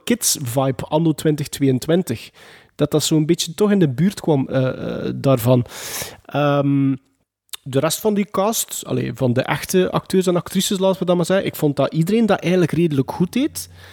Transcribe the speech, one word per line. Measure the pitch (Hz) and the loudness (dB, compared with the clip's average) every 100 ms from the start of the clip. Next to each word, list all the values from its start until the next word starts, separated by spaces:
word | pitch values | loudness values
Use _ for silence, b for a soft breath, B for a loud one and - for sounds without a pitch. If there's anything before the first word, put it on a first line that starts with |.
kids-vibe | - 233 - - 123 127 135 127 - | -2 -2 0 -2 -2 0 0 -2 -2
anno | 156 165 | 0 2
twintig | 147 160 151 147 | 2 0 -2 -4
tweeëntwintig. | - 135 127 - 170 180 - - B B B B | -2 0 0 2 0 0 -6 -8 B B B B
Dat | - 147 | -4 0
dat | 156 | 0
zo'n | - 160 156 | 2 2 2
beetje | 170 - | 0 -2
toch | - 208 | -2 2
in | 202 | 4
de | 160 | 2
buurt | 120 185 - | 2 0 0
kwam, | - 143 - | 0 0 0
eh, | 131 131 - 113 - 127 | 0 -2 -2 -8 -6 -6
eh, | |
daarvan. | 127 135 127 113 123 117 B B B B B - | -2 2 4 4 4 2 B B B B B -8
Ehm, | 143 147 143 143 139 135 135 _ _ _ _ _ - 139 | -2 0 2 2 2 2 -2 _ _ _ _ _ -16 -4
de | 131 | -2
rest | 156 - | 0 0
van | 214 | 0
die | 208 202 | 0 -2
cast, | - 202 226 - - - | -2 -2 -2 -6 -10 -6
allee, | 127 127 | -4 -4
van | 123 131 | -2 0
de | 120 | 0
echte | - 143 - 185 185 | -2 -4 0 0 0
acteurs | - - 190 185 | -2 0 0 2
en | 175 | 0
actrices, | - 190 - 196 | -2 -4 -2 0
laten | 190 185 | 0 0
we | |
dat | 180 175 | 0 0
maar | |
zeggen, | 170 190 - | 2 0 -2
ik | - | -2
vond | 151 139 | 0 2
dat | 135 | 0
iedereen | 160 165 220 214 | 0 2 2 2
dat | 185 | 2
eigenlijk | 160 185 165 | 2 2 2
redelijk | 151 170 139 131 | 2 2 0 -2
goed | - 180 | -2 -2
deed, | 240 302 - - B B | 0 -2 -4 -14 B B